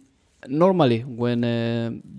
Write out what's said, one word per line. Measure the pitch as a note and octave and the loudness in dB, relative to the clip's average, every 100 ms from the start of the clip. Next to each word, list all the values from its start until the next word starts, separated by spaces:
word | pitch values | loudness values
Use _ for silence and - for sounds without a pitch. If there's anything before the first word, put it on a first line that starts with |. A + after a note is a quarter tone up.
| _ _ _ _ - | _ _ _ _ -6
normally | D3 F#3 F#3 C3+ A2+ | 2 2 4 4 2
when, | C3+ A#2 A#2+ A#2+ | -4 -4 -2 0
uh, | A#2 A#2 A#2 A#2 A#2 A2+ - | 0 0 -2 -2 -4 -8 -14